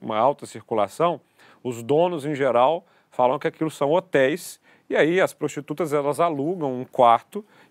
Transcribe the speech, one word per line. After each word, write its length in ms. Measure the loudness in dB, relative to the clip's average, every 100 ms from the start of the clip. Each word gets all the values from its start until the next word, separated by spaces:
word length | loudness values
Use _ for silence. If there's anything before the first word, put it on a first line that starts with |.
uma 160 | -6 0
alta 300 | 0 0 -8
circulação, 760 | -16 -4 -2 -2 0 -2 -2 _ _ -20 _
os 200 | -10 -8
donos, 420 | -2 0 2 -2 -6
em 80 |
geral, 520 | -2 0 4 2 0 -8 _ _
falam 260 | 0 0 0
que 100 | -4
aquilo 220 | -4 -6
são 220 | -2 0
hotéis, 680 | 0 0 2 2 0 -8 -20 _ _ -6
e 60 | 0
aí 240 | 2 2
as 140 | 0
prostitutas, 580 | -2 -8 -8 -8 -6 -2
elas 260 | -2 -2 0
alugam 500 | -2 -2 -4 -4 -6 -6
um 60 | -6
quarto 580 | 4 6 6 0 -14 -14 _ _